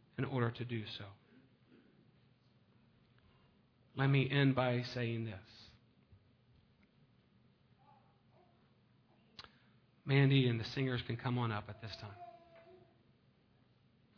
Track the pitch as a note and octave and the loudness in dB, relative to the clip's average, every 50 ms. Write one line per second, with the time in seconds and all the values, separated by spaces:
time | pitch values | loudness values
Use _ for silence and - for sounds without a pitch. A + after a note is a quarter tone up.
0 | _ _ - - C3 C3+ C3+ B2+ A#2 A#2 A#2 - A#2+ A#2+ A#2+ A2+ G#2 G#2 - - | _ _ -6 -6 -4 -2 0 0 0 -2 -2 -6 -8 -6 -6 -8 -8 -8 -12 -12
1 | G2+ G2+ G2 - _ _ - - - - _ _ _ _ - - - - _ _ | -14 -14 -16 -20 _ _ -20 -20 -20 -20 _ _ _ _ -20 -20 -20 -20 _ _
2 | - _ _ _ _ _ _ _ _ _ _ _ _ _ _ _ _ _ _ _ | -20 _ _ _ _ _ _ _ _ _ _ _ _ _ _ _ _ _ _ _
3 | _ _ _ _ _ - _ _ _ _ _ _ _ _ _ _ _ _ - C3+ | _ _ _ _ _ -20 _ _ _ _ _ _ _ _ _ _ _ _ -4 0
4 | C3+ C#3 C#3 C3+ C3 C3+ C#3 C#3+ C#3 C#3 B2+ B2+ B2+ B2+ B2 B2 A#2+ - - B2 | 2 4 4 4 4 4 4 4 4 4 4 4 2 2 0 0 -2 -4 -4 -4
5 | A#2+ A2+ A#2 A2+ A2+ A2 G2 F2+ - - - - - - - - _ _ _ _ | -4 -2 -2 -4 -6 -6 -8 -12 -16 -20 -20 -20 -20 -20 -20 -20 _ _ _ _
6 | _ _ - - _ _ _ _ _ _ _ _ _ _ _ _ _ _ _ _ | _ _ -20 -20 _ _ _ _ _ _ _ _ _ _ _ _ _ _ _ _
7 | - _ _ _ _ _ _ _ _ _ _ _ _ _ _ _ C3 B2 B2 - | -20 _ _ _ _ _ _ _ _ _ _ _ _ _ _ _ _ -20 -20 -20
8 | _ _ _ _ _ _ _ - F4+ _ _ _ _ _ _ _ _ _ _ _ | _ _ _ _ _ _ _ -20 -20 _ _ _ _ _ _ _ _ _ _ _
9 | _ _ _ _ _ _ - - - - - - _ _ _ _ _ _ _ _ | _ _ _ _ _ _ -20 -20 -18 -20 -20 -20 _ _ _ _ _ _ _ _
10 | - C#3 C3+ C#3 C#3 C3+ C#3 C3 B2+ B2 A2+ A2+ G#2+ - - C#3 C3+ C3 B2 A#2 | -2 4 4 6 6 6 6 6 4 4 2 0 -2 -4 -4 -2 -2 0 -2 -2
11 | - - C3 A2+ - B2 A#2+ B2 A#2+ A2+ G#2+ G#2 G#2 - G2 - - G2+ - - | -4 -4 -6 -4 -2 -2 0 0 0 0 -2 -4 -6 -10 -14 -14 -12 -14 -12 -12
12 | - G2+ G2+ - - - - - - - - - - - - - - _ _ _ | -14 -16 -14 -16 -18 -20 -20 -20 -20 -20 -20 -20 -20 -20 -20 -20 -20 _ _ _
13 | _ _ _ _ _ _ _ _ _ _ _ _ _ _ _ _ _ _ _ _ | _ _ _ _ _ _ _ _ _ _ _ _ _ _ _ _ _ _ _ _
14 | _ _ _ | _ _ _